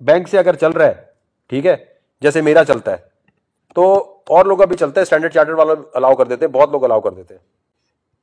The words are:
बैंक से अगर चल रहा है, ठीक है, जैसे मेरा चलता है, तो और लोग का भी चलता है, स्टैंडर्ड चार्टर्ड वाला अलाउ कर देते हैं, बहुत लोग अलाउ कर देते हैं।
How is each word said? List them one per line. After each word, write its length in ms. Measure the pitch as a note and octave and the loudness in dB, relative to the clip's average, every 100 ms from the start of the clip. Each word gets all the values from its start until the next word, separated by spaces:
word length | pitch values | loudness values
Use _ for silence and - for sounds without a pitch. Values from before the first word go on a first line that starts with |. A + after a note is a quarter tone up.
बैंक 240 | B2+ E3+ F3 | 0 0 0
से 100 | G3 | 0
अगर 180 | F3+ D#3 | 0 0
चल 180 | D#3+ | -2
रहा 140 | E3 C#3+ | 0 0
है, 260 | F#2+ _ _ _ _ _ | -2 _ _ _ _ _
ठीक 160 | B2+ E3+ | -4 -2
है, 340 | D3 - _ _ _ | -2 -6 _ _ _
जैसे 200 | C#3+ D#3 | -2 0
मेरा 220 | D#3 D#3+ | 2 2
चलता 280 | D3 B2 G#2 | 2 -2 -4
है, 60 | F#2 _ _ _ _ _ _ _ - | -10 _ _ _ _ _ _ _ -2
तो 80 | F#3 G3 - _ - | 0 0 -2 _ -2
और 180 | D#3+ F#3+ | 2 2
लोग 120 | F#3+ | 2
का 60 | F#3+ | 0
भी 100 | F3 | 0
चलता 260 | D3 F#3+ | -2 -2
है, 40 | F3+ | -2
स्टैंडर्ड 280 | D#3 D#3+ | -2 -2
चार्टर्ड 240 | D#3+ D3+ D#3+ | 0 0 0
वाला 160 | D#3 D#3 C3 B2+ | 0 -2 -6 -2
अलाउ 200 | C3 C3 | 0 2
कर 120 | B2 | 0
देते 180 | B2 D#3+ | -2 -4
हैं, 60 | |
बहुत 200 | C3 C#3+ | 0 0
लोग 120 | C#3+ | 0
अलाउ 180 | B2+ A2 | -2 -2
कर 80 | G2+ | -4
देते 240 | F#2 F2+ | -10 -18
हैं। 80 | F#2+ _ _ _ _ _ _ _ _ | -20 _ _ _ _ _ _ _ _